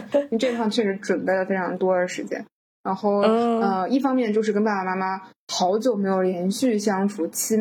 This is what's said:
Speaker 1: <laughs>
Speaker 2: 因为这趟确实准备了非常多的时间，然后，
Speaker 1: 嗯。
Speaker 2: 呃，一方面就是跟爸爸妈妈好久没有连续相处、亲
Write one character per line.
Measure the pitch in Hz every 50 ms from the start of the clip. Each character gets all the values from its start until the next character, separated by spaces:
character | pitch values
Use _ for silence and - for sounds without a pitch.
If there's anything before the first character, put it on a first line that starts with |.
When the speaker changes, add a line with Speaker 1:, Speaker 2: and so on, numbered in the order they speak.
| -
Speaker 1:
<laughs> | - -
Speaker 2:
因 | 285 285 -
为 | 226
这 | 220 262 254 240
趟 | 233 226 214
确 | 208 240 214
实 | 196 196
准 | 196 - - 185 - 180
备 | 185 185
了 | 190 185
非 | 190 196
常 | 190 180 175 180
多 | 180 185 185 185
的 | 180 180
时 | 180 - - 202
间， | 202 - - 220 - _ _ _ _ _ _ _
然 | 196 190
后， | - - 208 202 202
Speaker 1:
嗯。 | 196 220 220 233 233 233 233 226
Speaker 2:
呃， | 208 196 190 185 185 -
一 | 247 277
方 | 262 269 262
面 | 262 240 214
就 | 208 220
是 | 214 220 196
跟 | 208 214
爸 | 220 208
爸 | 190 185
妈 | 185 185
妈 | 190 190 190 190 190 - - - _ _ -
好 | - - 185 180 202
久 | 220 240 262 220
没 | 208 196
有 | 190 190 190
连 | 185 185 185 175 180 190
续 | 202 - 269 254 220 208
相 | 208 214 190 190 202
处、 | 202 202 - 165
亲 | - - - - - 220 220